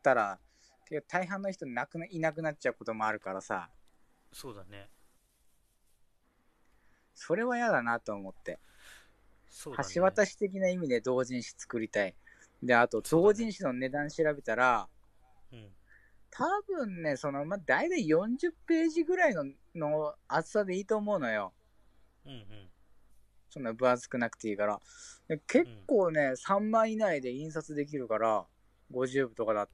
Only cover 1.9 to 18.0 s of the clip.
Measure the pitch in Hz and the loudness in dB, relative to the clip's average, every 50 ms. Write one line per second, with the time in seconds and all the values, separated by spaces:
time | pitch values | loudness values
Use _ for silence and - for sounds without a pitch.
1.9 | - 170 165 - - 165 160 160 151 151 - 123 117 - - 127 117 - - - | -8 -10 -10 -8 -6 -2 -2 -2 -2 -2 -4 -6 -6 -4 -4 -4 -4 -4 -6 -8
2.9 | 113 110 107 107 107 104 - 98 95 95 - - 107 92 87 - - - - _ | -4 -2 -2 -2 -2 -4 -6 -8 -8 -8 -6 -4 -4 -6 -6 -8 -16 -20 -20 _
3.9 | _ _ _ _ _ _ _ _ - - - 135 110 101 95 92 101 98 98 - | _ _ _ _ _ _ _ _ -20 -16 -16 -14 -14 -16 -16 -16 -18 -18 -18 -20
4.9 | - _ _ _ _ _ _ _ _ _ _ _ _ _ _ _ _ _ _ _ | -20 _ _ _ _ _ _ _ _ _ _ _ _ _ _ _ _ _ _ _
5.9 | _ _ _ _ _ _ _ _ _ _ _ _ _ _ _ _ _ _ _ _ | _ _ _ _ _ _ _ _ _ _ _ _ _ _ _ _ _ _ _ _
6.9 | _ _ _ _ _ - - - 160 190 233 247 247 240 240 233 185 135 120 117 | _ _ _ _ _ -16 -4 -2 -2 0 0 0 0 0 2 2 2 2 2 0
7.9 | 117 117 - - 107 101 98 95 95 - - - 85 - - - - - - - | -2 -2 -2 -6 -8 -8 -8 -12 -14 -12 -12 -12 -12 -12 -16 -20 -20 -20 -20 -20
8.9 | - - - _ _ _ _ _ - _ _ - - - - 156 131 147 139 - | -20 -20 -20 _ _ _ _ _ -20 _ _ -20 -20 -16 -14 -8 -6 -6 -6 -2
9.9 | - 170 180 190 190 - 208 - - - 214 190 190 190 190 180 180 185 170 143 | 2 4 4 4 6 4 2 2 2 -2 -4 -4 0 0 0 0 0 0 0 0
10.9 | 123 117 107 127 127 127 127 123 127 123 113 - - - - - - 120 113 107 | 0 0 2 0 0 0 0 0 -4 -6 -8 -8 -12 -16 -12 -6 -4 -4 -4 0
11.9 | - 107 101 92 - - - - - - - _ _ _ - 123 123 117 120 120 | 0 0 0 0 -2 -8 -18 -20 -20 -20 -20 _ _ _ 2 6 8 8 8 6
12.9 | - 110 104 - - 165 175 208 214 208 233 220 190 - 196 143 123 123 131 131 | 4 -2 0 2 4 6 6 6 6 4 0 -4 -4 -2 -2 -2 -2 -2 -4 -4
13.9 | 131 147 147 151 - - 160 151 147 139 - - 110 113 127 127 120 113 95 - | -2 -4 -4 -4 -2 0 0 0 0 -2 -4 -4 0 2 4 4 4 2 -2 -6
14.9 | - - - _ _ - - _ - - - - - 117 107 104 95 - - _ | -12 -20 -20 _ _ -20 -20 _ -20 -20 -20 -20 -20 -18 -18 -20 -20 -20 -20 _
15.9 | - - _ _ - - - _ - - 247 330 381 415 403 - 392 339 262 208 | -20 -20 _ _ -20 -20 -20 _ -6 -2 0 0 0 -2 -2 -4 -6 -4 -4 -6
16.9 | 185 170 165 151 143 123 - 147 139 139 147 160 190 202 160 - 131 156 254 339 | -6 -4 -2 -2 -2 -2 -2 -4 -4 -4 -4 -6 -6 -6 0 2 2 2 2 0
17.9 | 370 339 | 0 0